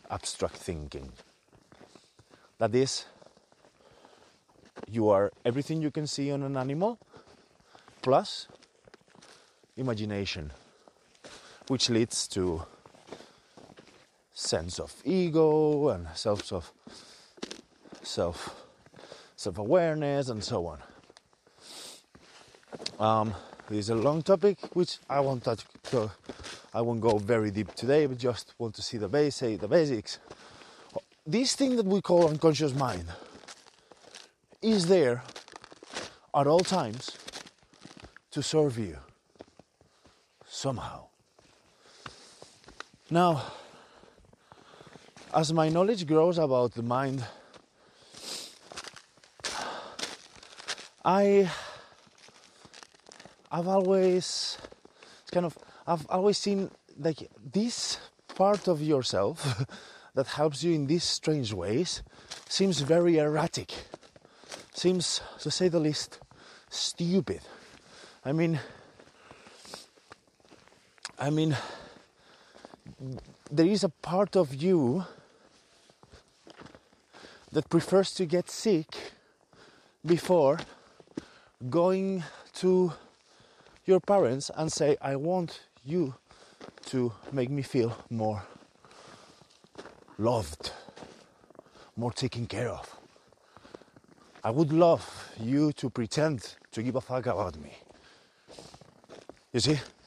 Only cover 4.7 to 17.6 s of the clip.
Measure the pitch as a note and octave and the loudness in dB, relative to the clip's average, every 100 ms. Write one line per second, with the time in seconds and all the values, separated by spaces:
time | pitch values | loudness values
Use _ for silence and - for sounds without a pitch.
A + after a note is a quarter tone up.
4.7 | - - A2+ G#2+ G2 G2+ - B2 B2 C#3 | -18 -8 0 4 4 2 0 -2 -2 -4
5.7 | D#3+ D3+ D#3 D3+ - C#3 C#3 C#3 C3+ C3 | -4 -4 -4 -6 -4 -4 -4 -4 -4 -4
6.7 | D3 G#3 A#3+ _ - - - _ _ _ | -2 -2 -4 _ -20 -20 -20 _ _ _
7.7 | - - - B2+ C#3+ G#3 - - - - | -20 -20 -6 2 2 2 -8 -14 -20 -20
8.7 | _ - - _ - - - _ _ _ | _ -20 -20 _ -20 -20 -20 _ _ _
9.7 | - C3 A2 G#2+ G2+ G2 F#2+ D2+ - - | -6 -4 -2 -2 -4 -4 -6 -10 -14 -20
10.7 | _ - _ _ _ - - - - - | _ -20 _ _ _ -20 -20 -20 -20 -4
11.7 | C3+ - A#2+ B2 - - G2+ F2+ D#2+ E2 | -2 2 2 2 -2 -4 -2 -2 -2 -8
12.7 | - - - - - - _ _ - - | -18 -20 -20 -20 -20 -20 _ _ -20 -20
13.7 | - - - _ _ _ - - G2 E2+ | -20 -20 -20 _ _ _ -10 -4 -2 -4
14.7 | - E2 - C3 F#3 F3 D#3 D#3 D#3 D3+ | -8 -10 -8 -2 0 2 4 4 4 4
15.7 | D3 D3 F#2+ E2 D#2+ A2 G#2 - F#2+ - | 2 0 0 -6 -4 -2 -2 -4 -8 -8
16.7 | - - - - - - - - - | -18 -20 -20 -20 -20 -20 -16 -14 -14